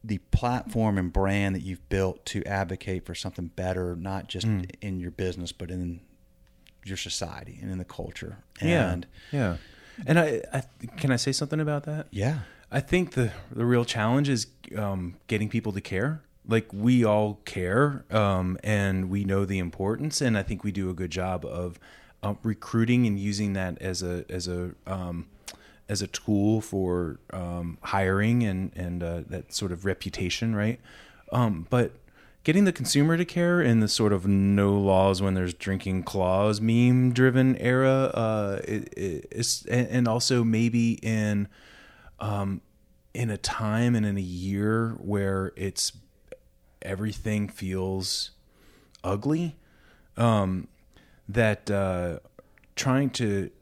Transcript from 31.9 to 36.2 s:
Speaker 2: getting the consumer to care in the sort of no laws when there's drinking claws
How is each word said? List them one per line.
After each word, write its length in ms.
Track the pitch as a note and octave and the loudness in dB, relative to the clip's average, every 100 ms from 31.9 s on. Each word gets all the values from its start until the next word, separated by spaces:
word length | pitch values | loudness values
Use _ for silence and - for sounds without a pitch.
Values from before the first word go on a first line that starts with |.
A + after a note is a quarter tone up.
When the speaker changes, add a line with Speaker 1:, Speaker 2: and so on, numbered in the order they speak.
| - - _ - _ | -4 -20 _ -20 _
Speaker 2:
getting 200 | - E3 G3+ | 2 4 4
the 60 | |
consumer 420 | - B2+ C#3+ D3 E3 | 2 0 4 4 4
to 80 | F3 | 0
care 360 | - F3 F3 | 0 2 4
in 180 | C#3 A2+ | 6 6
the 80 | G#2+ | 4
sort 260 | - G#2+ | 4 2
of 120 | G2+ F#2+ | 2 2
no 480 | G2 G2 G2+ G2+ G2+ | 4 4 4 4 4
laws 420 | G2 F#2+ F#2+ F#2 | 4 6 6 4
when 120 | G2 F#2+ | 0 0
there's 180 | F2+ | -2
drinking 500 | E2+ - F#2+ G2 F#2 | -4 -4 -4 -2 -2
claws 560 | E2+ G2 | -2 0